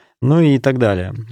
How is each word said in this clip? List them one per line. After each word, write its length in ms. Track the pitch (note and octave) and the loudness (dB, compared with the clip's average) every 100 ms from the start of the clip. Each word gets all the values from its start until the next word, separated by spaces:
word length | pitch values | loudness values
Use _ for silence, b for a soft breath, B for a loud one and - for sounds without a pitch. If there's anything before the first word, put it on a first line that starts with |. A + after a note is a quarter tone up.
| b b | b b
ну 180 | B2+ E3 | -2 2
и 180 | D#3 C3+ | 2 2
так 200 | C3+ C3 | 0 0
далее. 340 | A2+ F#2+ F#2 A2 A2 | 0 0 -4 -10 -10